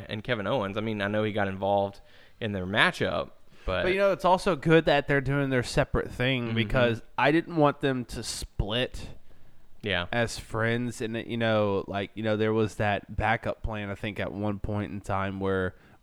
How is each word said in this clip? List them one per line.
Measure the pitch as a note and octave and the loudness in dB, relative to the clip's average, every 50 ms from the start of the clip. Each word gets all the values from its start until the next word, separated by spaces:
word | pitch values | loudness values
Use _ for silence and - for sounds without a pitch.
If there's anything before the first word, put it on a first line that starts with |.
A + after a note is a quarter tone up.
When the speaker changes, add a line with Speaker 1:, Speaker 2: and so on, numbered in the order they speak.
| G2 - | -2 -6
Speaker 1:
and | G#2 A2 - | -8 -8 -4
Kevin | - B2 G#2+ F#2+ | -4 -4 -2 -2
Owens. | G2+ C3+ C3 G2+ G2 G2+ | 0 0 0 -2 -2 -2
I | A2 | -2
mean, | G#2+ A2+ G#2+ G#2 | -2 -2 -2 -2
I | G2 | -2
know | G2+ G#2+ G#2+ G#2+ | 0 0 0 0
he | G#2+ | 0
got | G2+ G#2 G2+ | 0 0 0
involved | G2 F#2+ F#2+ G2+ G2 G2+ G2+ G2 G2+ G#2 - - - - - - - - - | 0 -2 -2 0 2 2 2 2 0 -4 -10 -18 -20 -20 -20 -20 -20 -10 -8
in | A#2+ G#2+ | -6 -4
their | G2+ F#2 F2+ | -4 -4 -2
matchup, | F#2 G2+ A#2 D3+ F3+ - - A#2+ F#2 E2+ F2 C2+ - - - - - - - - | 0 4 4 4 4 2 0 -2 -2 0 -2 -4 -6 -10 -18 -20 -20 -20 -8 -6
but | - F#2 F2+ - | -2 -2 0 0
Speaker 2:
But, | F#3 F#3+ | 0 2
you | |
know, | G3 G3+ G3 | 2 2 2
it's | F#3 - - | 2 2 2
also | F3 F#3 F3+ - G#3 E3+ | 4 4 4 4 0 0
good | C3 - E3+ D#3+ E3 D#3 | 2 4 6 6 6 6
that | E3+ D3 C#3+ - | 6 4 2 2
they're | - C#3+ C#3 | 2 0 0
doing | C3+ C3 C#3 C#3+ C#3 C3+ | 0 0 0 0 0 2
their | C3 B2+ A2+ | 2 0 0
separate | - - D3 C3+ - - A#2+ - - | 2 0 0 0 2 0 -2 -2 -2
thing | - - B2 C3 C3+ B2 A#2+ | -4 -2 0 0 0 0 -2
Speaker 1:
Mm-hmm. | A#2 A2+ | 0 0
Speaker 2:
because | A2+ A#2 G#2+ A#2+ C3 B2 A#2+ A2+ - - - - | 0 0 2 4 4 4 4 2 0 -6 -6 -2
I | - B2 C#3+ | 2 4 4
didn't | D3+ E3+ E3 - F3 | 4 4 2 2 2
want | D#3+ D3 C#3+ C3+ - | 4 4 4 4 2
them | - C#3 C3 B2+ A#2 | 0 0 0 0 -4
to | - - B2+ G#2+ | -6 -8 -8 -8
split | - - - - - - - A2+ G2 A2 B2 B2+ - - - - - - - - - - - - - - - - - - - | -6 -8 -8 -10 -4 -4 -2 -2 0 0 0 0 -2 -4 -8 -10 -10 -12 -14 -14 -14 -14 -14 -14 -16 -16 -16 -16 -16 -14 -6
Speaker 1:
Yeah. | - G#2 F#2 F2 F2 - | -2 0 0 0 0 0
Speaker 2:
as | A#2+ A#2+ A#2 G#2+ - | 0 0 0 0 -2
friends. | - - - - A2 A2 A2+ A#2 A#2+ B2 A#2+ A2 - | -8 -10 -6 -2 0 0 0 0 0 -2 -4 -4 -6
And, | A#2 A2 A2+ | -6 -4 -4
you | A#2 - - A#2 | -6 -6 -4 -2
know, | A#2 A#2 A2+ A2 G#2+ G#2 G2+ G2 F#2+ - | 0 2 2 4 4 4 2 2 0 -2
like, | - F#2 G2+ G2+ - - | -2 -4 -4 -4 -4 -6
you | G2 A2 | -4 0
know, | A2 G#2+ | 0 2
there | G#2 A2 A2 A2 | 2 2 2 4
was | A2 A2 G#2 - | 4 2 2 0
that | - A2 G#2 G2+ F#2+ - - G#2 | 0 0 0 0 0 -4 -6 -4
backup | - G#2+ G#2+ A2+ A#2 - A2+ - - - | 0 0 2 0 0 -2 -4 -6 -4 -6
plan, | A2+ A2 G#2 G#2 G2 | -6 -4 -4 -6 -6
I | G2+ | -6
think, | - - G#2+ F#2+ - | -6 -6 -6 -4 -4
at | G2 - C#2 | -6 -4 -4
one | G2 G#2 G#2 G#2 G2 | -4 -2 -4 -4 -4
point | - - G#2 G#2 G#2 C2+ | -4 -4 -2 -2 -4 -4
in | D#2+ G2+ | -6 -8
time | - - G2+ F#2+ G2 G2 G2 F#2+ | -4 -4 -2 -2 -2 -2 -2 -2
where | G2 F#2+ F#2+ F#2+ F#2 F2+ - - - - - _ | -2 0 0 0 0 -2 -4 -8 -16 -20 -20 _